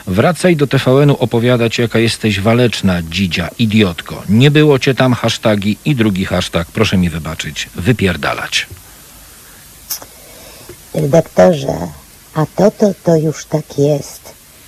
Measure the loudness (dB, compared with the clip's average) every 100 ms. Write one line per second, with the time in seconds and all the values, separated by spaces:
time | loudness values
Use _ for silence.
0 | -4 0 2 2 2 2 2 0 2 4
1 | 4 2 0 0 2 2 0 0 -2 0
2 | 0 0 -2 0 2 2 2 0 -2 -2
3 | -4 -4 -2 -2 -6 -4 0 2 2 -2
4 | -12 -14 0 4 4 4 4 2 2 0
5 | 0 0 -2 -2 0 0 0 -2 -2 0
6 | 0 0 -2 -4 -2 -6 -6 -2 0 2
7 | 0 -2 -10 -10 -12 -12 -12 -6 -2 0
8 | 0 -2 -6 -6 -6 -6 -8 -14 -20 -20
9 | -20 -20 -20 -20 -20 -20 -20 -20 -16 -14
10 | -14 -20 -20 -20 -20 -20 -20 -20 -10 -6
11 | 2 2 2 2 4 4 -2 -6 -8 -12
12 | -20 -20 -10 -4 -4 0 0 2 -2 0
13 | 0 2 0 -4 -6 -6 -6 -2 0 0
14 | -4 -18 -20 -20 -20 -20